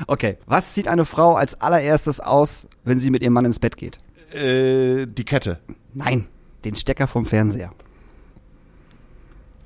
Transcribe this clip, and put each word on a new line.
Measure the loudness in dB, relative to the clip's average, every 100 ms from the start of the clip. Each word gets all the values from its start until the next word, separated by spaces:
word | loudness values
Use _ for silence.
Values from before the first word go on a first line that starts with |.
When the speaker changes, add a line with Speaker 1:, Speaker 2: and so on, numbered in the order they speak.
| -4
Speaker 1:
Okay. | -2 -2 -4 -2
Was | -2 0
zieht | -4 -2
eine | 0 0
Frau | 4 4 4
als | 0 -2
allererstes | 0 2 4 0 0 -6
aus, | 0 2 2 -2 -16 _
wenn | -2 0
sie | 2
mit | 0
ihrem | 2
Mann | 2 2
ins | 0
Bett | -4 -4
geht? | -14 -16 -20 _ -18
Speaker 2:
Äh, | -6 0 2 2 2 2 0 -4
die | -8 -2
Kette. | -2 -2 -6 -12 -20 _
Speaker 1:
Nein, | -6 -2 -2 -4 -16 -20 -12 -10
den | -6
Stecker | -6 -2 -2
vom | -2 0
Fernseher. | 2 2 -2 -10 -16 -20 -20 -20 -20 -20 -20 -20 -20 -20 -20 -20 -20 -20 -20 -20 -20 -20 -20